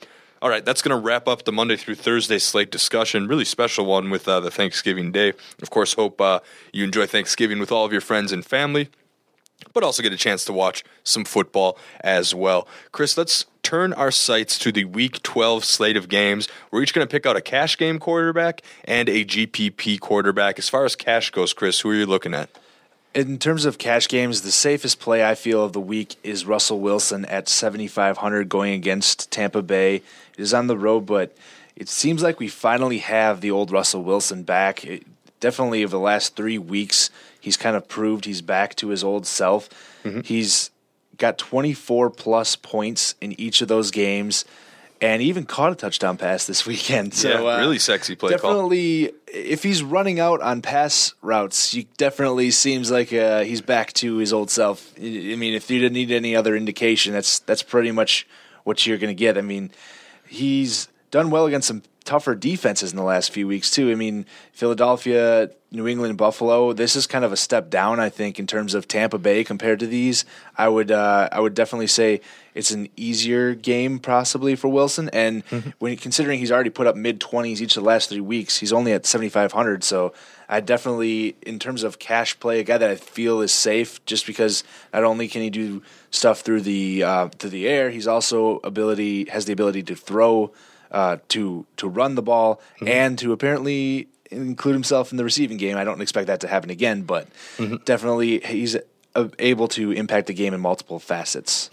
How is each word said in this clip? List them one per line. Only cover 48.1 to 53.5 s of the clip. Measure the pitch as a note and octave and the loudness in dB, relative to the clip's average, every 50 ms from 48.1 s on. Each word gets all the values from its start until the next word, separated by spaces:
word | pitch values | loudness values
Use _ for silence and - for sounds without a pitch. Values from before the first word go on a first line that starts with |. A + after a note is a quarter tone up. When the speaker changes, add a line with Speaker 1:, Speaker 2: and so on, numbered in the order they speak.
| F#2 | -6
Speaker 1:
play | - - F#2 F3 F3 | -2 0 0 0 2
call. | - - G#3 | 2 2 2
Speaker 2:
definitely, | G3+ F#3+ F3+ F3+ F3+ F3 E3+ E3 D#3+ D3 - - - _ - | 2 2 2 2 2 2 2 2 2 0 -2 -4 -8 _ -14
if | - G2 - - D#3 D3+ - | -12 -8 -6 -4 -4 -2 0
he's | G3+ G3 E3 D3 | 0 0 0 0
running | C3+ E3 F#3 G3 G3 F3+ E3 | 0 0 0 0 0 0 0
out | E3+ E3+ E3+ - | 2 2 2 0
on | - A#2+ B2 A#2+ | 0 -2 -2 -2
pass | A#2 B2 C3+ C#3+ D3 D3 - - - - - _ | -4 -2 0 0 0 2 2 0 0 0 -2 _
routes, | - G#2 A2 - G2+ F#2+ - - - - | -4 0 0 0 0 0 -2 -2 -2 -2
he | - A#2+ G#2+ - _ - | -2 -4 -8 -8 _ 0
definitely | C#3+ C3+ - - C#3 C3 B2+ B2+ B2+ B2 | 0 0 0 0 0 0 2 2 2 2
seems | B2+ - - C#3 C3+ B2+ B2 A2+ | 2 2 2 2 0 0 0 0
like, | B2 B2 A#2+ - | 0 0 0 0
uh, | A#2 A2+ A2 A2 G#2+ G#2+ G#2 | 2 2 2 4 4 2 0
he's | G#2+ | 0